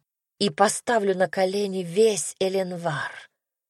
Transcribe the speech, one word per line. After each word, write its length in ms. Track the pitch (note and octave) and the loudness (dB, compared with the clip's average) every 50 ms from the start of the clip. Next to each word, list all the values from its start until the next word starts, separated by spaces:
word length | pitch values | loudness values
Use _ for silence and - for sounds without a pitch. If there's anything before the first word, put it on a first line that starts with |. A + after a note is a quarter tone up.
| _ _ _ _ _ _ _ - | _ _ _ _ _ _ _ -2
и 120 | G3+ G3+ | -2 -2
поставлю 680 | D3+ - G3 G#3+ - - - - A#3+ A3 G3+ G3 F#3 | 2 2 2 2 2 -2 -2 0 0 0 2 0 0
на 120 | F3+ F#3 F3+ | 2 0 0
колени 540 | - G3+ F#3+ F#3 F#3+ G3+ G#3 G3 F#3+ F#3+ F3+ | 0 0 0 0 0 0 -2 -2 -2 -4 -6
весь 520 | E3+ E3 G3+ A3+ A3 G#3 F3+ - - - - | -2 2 4 4 4 4 0 -4 -6 -4 -2
Эленвар, 880 | F#3+ F#3+ F#3+ G3 F#3+ F3+ F3+ E3+ E3+ E3+ D3 C3+ - - - - - - _ _ _ _ _ _ _ _ | -2 0 0 0 -2 -2 -4 -4 -4 -4 -4 -4 -6 -8 -10 -14 -20 -20 _ _ _ _ _ _ _ _